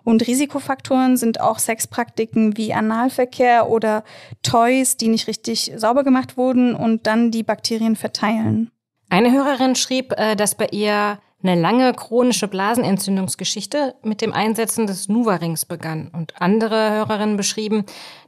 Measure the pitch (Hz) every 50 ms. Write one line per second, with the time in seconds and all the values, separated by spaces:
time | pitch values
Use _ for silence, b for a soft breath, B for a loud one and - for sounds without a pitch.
0 | B 226 226 226 240 - 247 269 294 277 - 277 - - 269 269 - - 262 262
1 | 262 254 254 240 233 226 220 - - - 220 - - - 226 - - - - 247
2 | 233 - - - 226 226 233 220 220 214 208 220 214 214 - 214 214 220 220 226
3 | 247 262 - - 247 254 - - 247 247 240 233 - - 226 226 220 220 214 214
4 | - B B B B B B B - - 240 226 233 240 262 262 262 - - -
5 | 233 220 226 214 - 226 208 - - 233 226 - - - - 226 214 220 247 285
6 | 269 277 254 262 254 - - 254 254 262 254 254 247 247 226 - - 226 226 220
7 | - 214 214 233 240 233 226 226 220 - 208 - - - 226 220 226 226 220 -
8 | - - - - 214 214 226 220 220 - 214 220 226 - _ _ _ _ _ _
9 | _ - 175 190 233 240 262 277 269 294 269 247 262 262 247 - - - 254 262
10 | 254 - - - 214 220 214 196 208 - - - 214 - - 202 214 208 208 208
11 | 208 208 208 - b b b b - 185 175 175 165 180 233 254 262 254 - -
12 | - - 220 254 254 247 220 - 214 196 190 185 196 214 240 247 - 185 202 190
13 | - 196 196 190 185 185 - - 180 - - 208 196 - - 294 285 254 - _
14 | - 220 208 - 226 214 - 170 208 220 220 226 226 202 - 226 220 196 185 175
15 | - - 208 240 240 220 180 170 170 165 165 - - - 175 160 - 160 160 160
16 | 151 - - 170 160 - - - 180 180 214 220 226 208 220 220 220 214 214 214
17 | 214 214 214 202 214 214 208 202 196 - - 220 214 208 220 214 202 B B B
18 | B B B B B